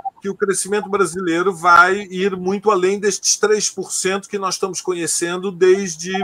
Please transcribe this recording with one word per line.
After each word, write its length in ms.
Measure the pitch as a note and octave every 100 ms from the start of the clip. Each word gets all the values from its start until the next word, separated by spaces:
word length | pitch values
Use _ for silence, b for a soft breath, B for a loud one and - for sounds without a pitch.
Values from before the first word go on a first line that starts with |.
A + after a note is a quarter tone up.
| G5 -
que 60 | G3+
o 80 | F#3+
crescimento 520 | G3+ F#3 F#3 G#3 F#3+
brasileiro 640 | G3+ F3 F3 F3+ E3 F3+
vai 500 | E3+ F3 E3+ F3+ G3
ir 340 | G3 F#3 G3 F#3
muito 340 | F3+ G3+ G#3
além 300 | G3 F#3 G3+
destes 360 | G3+ F#3+ - -
três 320 | G#3 G#3+ -
por 220 | - F3+
cento 380 | - F#3 G3 G3
que 100 | G3+
nós 160 | F#3+
estamos 260 | F3 F#3+ F3
conhecendo 680 | - F3 D#3+ - F3 F3+ F#3+
desde 640 | F3 F#3 G3 G3 D#3+ F3 F#3+